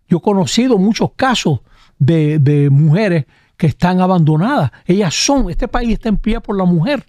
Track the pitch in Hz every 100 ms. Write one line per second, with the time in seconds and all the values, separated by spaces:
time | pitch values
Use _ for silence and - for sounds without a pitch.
0 | _ 170 - 196 156 - 254 220 190 214
1 | 170 - 254 226 - 135 - _ _ _
2 | 135 165 151 156 139 147 143 139 156 165
3 | 214 170 - _ _ - 156 - 180 185
4 | 185 185 151 156 202 285 143 - - 185
5 | 196 - - 277 185 - 233 247 240 214
6 | 226 190 - 226 - 202 180 175 160 -